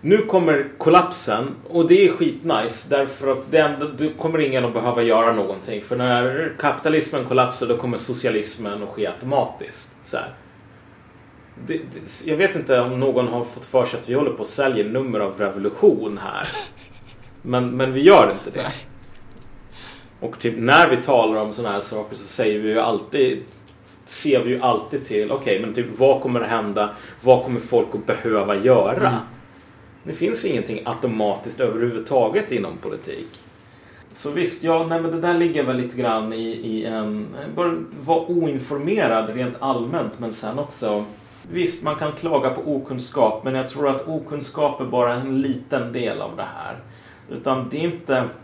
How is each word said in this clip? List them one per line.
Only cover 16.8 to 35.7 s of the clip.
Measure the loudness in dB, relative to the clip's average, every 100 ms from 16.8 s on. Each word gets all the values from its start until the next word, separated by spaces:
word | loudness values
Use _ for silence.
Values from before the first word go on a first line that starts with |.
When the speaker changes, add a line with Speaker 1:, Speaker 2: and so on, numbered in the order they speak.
| -20 -20
Speaker 2:
<laughs> | -20 -20 -20 -14
Speaker 1:
Men, | -2 0 0 0
men | 0
vi | 6
gör | 10 10 8
inte | 2 -6 -8
det. |
Speaker 2:
Nej. | -8 -10 -16 -20 -20 -20 -20 -20 -20 -20 -20 -18 -18 -18 -20 -10
Speaker 1:
Och | -10 -4
typ | -4 0
när | 6 8 8
vi | 4
talar | 4 4 4 0
om | -2
såna | -4 -4
här | -4
saker | -4 -8 -8 -12
så | -12
säger | -2 0 0
vi | 0
ju | 0
alltid, | 0 -2 -2 2 2 0 -8 -20 -20 -20 -20 -20 -18
ser | -6 2 2
vi | 2
ju | 0
alltid | 2 0 -2 -8 -2
till, | -2 0
okej, | -2 0 0
men | 0
typ | -4 -6 4
vad | 4 4
kommer | 2 -2
att | 0
hända? | -2 -2 -2 -2 -4 -18 -2
Vad | 6 6
kommer | 6 -4
folk | 2 2 2 -4
att | -4
behöva | -4 0 0 2 2
göra? | 6 6 6 2 2
Speaker 2:
Mm. | 0 -6 -18 -20 -20 -20 -20 -20 -18
Speaker 1:
Det | -14
finns | -4 -2 -2 -2
ingenting | -2 -4 -8 -6
automatiskt | -4 -2 0 0 -2 -8 -2
överhuvudtaget | -2 0 -2 -2 0 2 4 0 0
inom | -4 -4 -8
politik. | -10 -10 -10 -12 -14 -18 -20 -20 -20 -20 -20 -20 -20
Så | -12 -6
visst, | -2 -2 -2
ja, | 2 2 2
nej, | -2
men | -2
det | 0
där | 2
ligger | 2 2 2
väl | 0